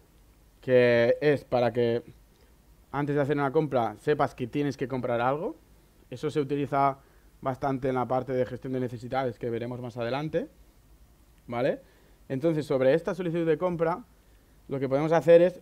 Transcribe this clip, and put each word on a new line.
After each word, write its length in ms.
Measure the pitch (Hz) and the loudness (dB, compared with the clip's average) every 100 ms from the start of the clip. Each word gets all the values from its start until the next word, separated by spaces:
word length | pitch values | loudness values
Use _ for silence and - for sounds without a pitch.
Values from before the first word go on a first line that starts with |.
| _ _ _ _ _ _ | _ _ _ _ _ _
Que 560 | - 123 120 120 117 127 | 2 4 6 6 4 2
es 240 | 147 131 | 2 0
para 300 | - 123 120 | 0 0 2
que 300 | 120 120 117 - - _ _ _ _ _ - _ | 2 0 0 -6 -20 _ _ _ _ _ -20 _
antes 220 | 139 143 143 | -4 0 0
de 60 | |
hacer 140 | 135 143 | 0 0
una 160 | 139 | 0
compra 460 | 156 151 131 113 107 | 0 2 0 0 -2
sepas 340 | 151 147 139 | -2 0 0
que 140 | - 120 | -2 -6
tienes 300 | 147 143 127 | -2 -4 -4
que 100 | 127 | -6
comprar 320 | 131 120 117 | -6 -2 0
algo. 380 | 123 147 220 320 _ - _ _ _ | 0 -2 -6 -10 _ -20 _ _ _
Eso 200 | 123 151 | -8 -4
se 100 | 156 | -4
utiliza 600 | 135 143 135 139 139 131 _ _ _ _ | -2 -4 -2 0 0 -2 _ _ _ _
bastante 480 | 135 127 139 135 135 | -8 -4 -4 -2 -2
en 60 | 131 | -2
la 120 | 123 | -2
parte 240 | 131 127 | -4 -2
de 140 | 127 123 | -2 -2
gestión 260 | 123 135 | -6 -8
de 80 | 131 | -6
necesidades 580 | 123 120 120 127 131 - | -6 -8 -6 -4 -4 -6
que 120 | 123 | -6
veremos 320 | 117 120 123 | -6 -6 -8
más 160 | 123 123 | -10 -8
adelante, 500 | 117 135 156 165 294 _ - _ _ - - _ _ _ - | -6 -4 -4 -6 -6 _ -20 _ _ -20 -20 _ _ _ -10
¿vale? 340 | 120 143 262 - _ _ _ - | -2 -2 -2 -10 _ _ _ -10
Entonces, 360 | 135 165 156 147 | -2 0 -2 -2
sobre 280 | 135 131 | 2 4
esta 200 | 160 - | 4 0
solicitud 320 | 175 175 170 165 | -4 -4 -2 0
de 120 | 151 | 0
compra, 480 | 180 165 165 185 - _ _ _ _ _ - | -2 -2 -2 -2 -8 _ _ _ _ _ -10
lo 100 | 135 | -6
que 80 | 131 | -2
podemos 240 | 135 156 | 0 2
hacer 300 | 165 165 170 | 2 8 8
es 180 | 175 175 | 8 2